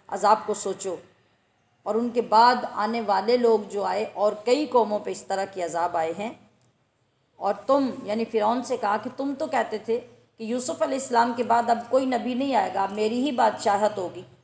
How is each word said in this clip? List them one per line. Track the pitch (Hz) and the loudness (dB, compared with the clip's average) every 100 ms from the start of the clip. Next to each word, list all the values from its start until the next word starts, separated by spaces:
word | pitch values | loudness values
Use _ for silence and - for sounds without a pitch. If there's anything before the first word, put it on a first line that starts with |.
| - | -10
अजाब | 196 202 214 208 | 0 4 4 2
को | 208 | -4
सोचो, | 196 185 190 170 - _ _ _ _ _ _ _ 185 | -4 -6 -6 -8 -10 _ _ _ _ _ _ _ -4
और | 214 | -2
उनके | 240 240 | 0 -2
बाद | 190 214 240 233 - | 2 6 6 4 -2
आने | - 214 233 | -4 -2 -2
वाले | 208 196 208 247 | 0 0 2 4
लोग | 233 214 196 | 4 4 0
जो | 202 | -4
आए | 185 190 220 | -2 -2 -4
और | - 208 208 - | 0 0 0 0
कई | 269 302 | 2 2
कौमों | 247 214 208 | 2 2 0
पे | 196 | -4
इस | 185 - | -8 -4
तरह | 196 196 | -4 -4
के | 190 | -4
अजाब | 170 165 175 170 | -4 -2 0 0
आए | 160 | -2
हैं। | 175 220 302 _ _ _ _ _ _ _ _ _ - | -4 -8 -10 _ _ _ _ _ _ _ _ _ -6
और | 196 202 - | -2 -2 2
तुम, | 277 262 190 190 | 2 2 -4 -6
यानी | 220 226 | -4 -2
फ़िरौन | 220 208 247 | 0 2 0
से | 254 247 | -2 -4
कहा | 202 214 | -2 -2
कि | 240 | -4
तुम | - 277 | -6 -6
तो | 269 311 | -4 -2
कहते | 247 220 214 | -2 -2 -4
थे | 220 233 | -4 -4
कि | - - _ - 220 | -6 -20 _ -12 -6
यूसुफ | 247 254 320 | -4 -4 -2
अलैहिस्सलाम | 302 269 - 233 240 | -2 -2 0 2 2
के | 240 | 0
बाद | 226 233 226 | 2 2 2
अब | 226 - | 0 2
कोई | 262 262 | 0 2
नबी | 240 220 | 0 -2
नहीं | 247 277 | -2 0
आएगा, | 240 190 190 | 2 0 0
अब | 196 | -2
मेरी | 208 214 240 | 0 0 0
ही | 285 | 0
बादशाहत | 247 226 - 220 202 208 202 | 2 2 2 0 2 2 0
होगी, | 175 180 - _ | -6 -8 -16 _